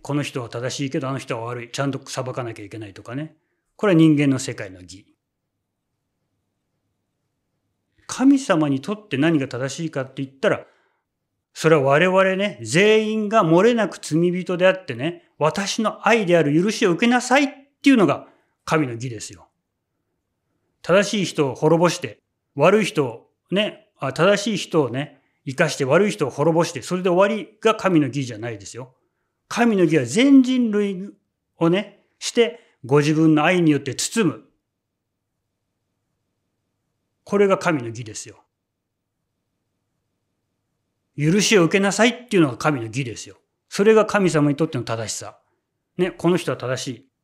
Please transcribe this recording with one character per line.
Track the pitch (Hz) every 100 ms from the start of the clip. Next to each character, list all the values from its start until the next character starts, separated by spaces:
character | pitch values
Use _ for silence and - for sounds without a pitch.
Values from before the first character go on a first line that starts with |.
こ | -
の | 143
人 | 135 135
は | 117
正 | 120 127 -
し | 139
い |
け | 160
ど、 | 131
あ |
の | 135
人 | - 120
は |
悪 | 117 120
い。 | 120
ち | -
ゃ | 139
ん |
と | 135 -
裁 | -
か | 123 127
な | 120
き | 110
ゃ |
い | 104
け | 110
な | 104
い |
と | 95
か | 107
ね。 | 131 156 _ _ _ _ _
こ | 208
れ |
は | 165
人 | 160 147
間 | 143
の | 131
世 | -
界 | 110 104
の | 92
義。 | 90 95 - _ _ _ _ _ _ _ _ _ _ _ _ _ _ _ _ _ _ _ _ _ _ _ _ _ _ _ _ _ -
神 | - 262 277
様 | - 170 147
に | 135
と | 135
っ | 208 -
て | 131
何 | 156 156
が | 131
正 | 120 131
し | 147 160
い |
か | 143
っ | 131
て | -
言 | 135
っ |
た | - 208
ら、 | 123 - _ _ _ _ _ _ _ _
そ | - 160
れ | 160
は |
我 | 135 143 185
々 | 185 190 190
ね、 | 202 -
全 | 113 147 208 220 214
員 | 220 208
が | 220
漏 | 165 170
れ | 220
な | 240 190
く | -
罪 | - 156 175
人 | 175 180 175
で | 185
あ |
っ | 185
て | -
ね、 | 117 151 175 _ -
「私 | 151 156 196 -
の | 214 - 196
愛 | 233 175
で | 170
あ |
る | 147 151
許 | 202
し | 214 214
を |
受 | 170
け | 233
な | 247
さ | 233 269
い」 | 277
っ | - _ _
て | 277
い |
う | 247
の | 160
が | 113 - _ _ _
神 | - 160 135
の |
義 | 117 127
で | 107
す | -
よ。 | 95 _ _ _ _ _ _ _ _ _ _ _ _ _ _
正 | - 185 202
し | 214
い |
人 | 175 - 139
を |
滅 | - 156 160
ぼ | 175
し | 170
て、 | 113 - _ _ _
悪 | 139 160 214
い |
人 | 214 -
を | 131 113 _ _ _
ね、 | 185 208 - _ _
あ、 | 135
正 | 131 180 202
し | 233
い | 196
人 | - 170
を | 127
ね、 | 127 147 - _ _ 143
生 |
か | 127 160
し | -
て |
悪 | 131 160 208
い |
人 | - 123
を |
滅 | - 151
ぼ | 165
し | 160
て、 | 123
そ | - 185
れ |
で | 185
終 | 175 202
わ | 220
り | 170 _
が | 220
神 | 220 196 165
の | 139
義 | 135
じ | 120
ゃ | 107
な | 120
い | 104
で | 98
す | 117
よ。 | 131 _ _ _ _ _ -
神 | - 240 196
の |
義 | 165 156
は |
全 | 120 165 277 277
人 | 247 254 233
類 | 208 202 180 202 - _ _ _ -
を | 165
ね、 | 185 202 - _ _
し | -
て、 | 240 220 226 _ _
ご | 117 147
自 | 143
分 | 156 160
の | 151
愛 | 156 185
に | 160
よ | 143
っ |
て | -
包 | - - 226
む。 | 175 110 - _ _ _ _ _ _ _ _ _ _ _ _ _ _ _ _ _ _ _ _ _ _ _ _ _ _ _
こ | - 202
れ | 202
が | 190
神 | 180 151
の | 117
義 | 113
で | 110
す | 104 113
よ。 | - _ _ _ _ _ _ _ _ _ _ _ _ _ _ _ _ _ _ _ _ _ _ _ _ _ _ _ 143
許 | 147 202
し | 175 214
を |
受 | 165 196
け |
な | 196
さ | 196 240
い |
っ | 240 -
て | 196
い |
う |
の | 147
が | 113
神 | 156 135
の | 113
義 | 110
で | 117 101
す | 101
よ。 | - _ _ _
そ | -
れ | 208
が | 220 208
神 | 202 180
様 | 151 147
に | 139
と |
っ | 160
て | 131
の |
正 | 113 113 107
し | -
さ。 | 107 - _ _ _ _ _ -
ね、 | 180
こ | - 170
の | 180
人 | -
は | 127
正 | 123 127
し | 139
い。 | 113 _ _